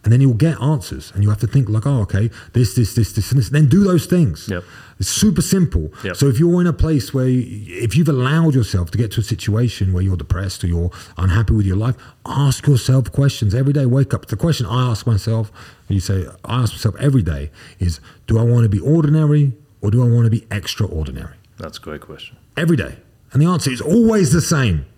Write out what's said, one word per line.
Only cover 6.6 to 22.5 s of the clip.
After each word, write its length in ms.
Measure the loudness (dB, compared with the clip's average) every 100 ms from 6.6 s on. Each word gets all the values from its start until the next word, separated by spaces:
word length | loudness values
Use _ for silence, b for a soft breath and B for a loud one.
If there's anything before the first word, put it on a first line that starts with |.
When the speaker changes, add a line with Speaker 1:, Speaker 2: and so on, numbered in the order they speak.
Speaker 1:
in 60 | 0
a 40 |
place 400 | 0 0 0 -2
where, 120 | -2 0
you, 140 | 0 -2 -10 -12 -6
if 140 | -2 0
you've 120 | 2
allowed 460 | 0 0 2 2
yourself 360 | 2 0 -2 -2
to 60 | -2
get 120 | -2
to 80 | -2
a 20 |
situation 680 | -4 -4 -2 0 -2 -2 -2
where 100 | 0
you're 140 | 0 -2
depressed 460 | -2 -4 -4 -6
or 60 | -4
you're 220 | -2 -2 B B -4
unhappy 380 | 0 0 2
with 120 | 0 0
your 100 | 0
life, 200 | -2 -6 B B -8
ask 400 | -2 -2 0 0
yourself 420 | 2 2 0 0
questions 420 | 0 0 0 -2
every 180 | 0 0
day. 120 | 2 2
Wake 260 | 2 0
up. 120 | -4 -6
The 100 | -4
question 300 | -2 -2 -2
I 240 | -2 -2
ask 140 | -2 0
myself, 440 | -2 0 -2 -4 B B B B
you 100 | -2
say, 260 | 0 -4 -4 -12
I 180 | -6 -2
ask 100 | -2
myself 220 | -2 -4 0
every 220 | 0 2
day 280 | 0 -4 -8 B B B
is, 220 | -4 -4 B B -2
"Do 120 | 0
I 40 |
wanna 260 | 2 2 2
be 120 | 0
ordinary 720 | 2 2 4 2 4 2 2 -2 _ _
or 100 | 0
do 100 | 2
I 60 | 2
wanna 220 | 4 2
be 160 | 0 -4
extraordinary?" 840 | -8 -8 -6 -4 -4 -6 -8 -14 -20 _ -16
Speaker 2:
That's 200 | -16 -14
a 20 |
great 200 | -14 -14
question. 360 | -16 -20 -20 -20 _